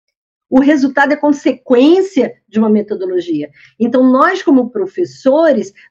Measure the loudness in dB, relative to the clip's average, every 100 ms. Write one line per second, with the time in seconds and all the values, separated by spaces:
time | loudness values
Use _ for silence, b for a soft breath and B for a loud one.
0 | _ _ _ _ -2 0 2 2 0 0
1 | -2 0 -2 -2 -2 -4 -2 2 4 2
2 | 0 -2 -4 -4 _ -2 0 0 -2 -6
3 | -6 -6 -4 -6 -8 b b b -2 0
4 | 2 2 0 -2 0 0 0 -6 -8 -6
5 | -8 -6 -2 2 2 0 -4 -12 b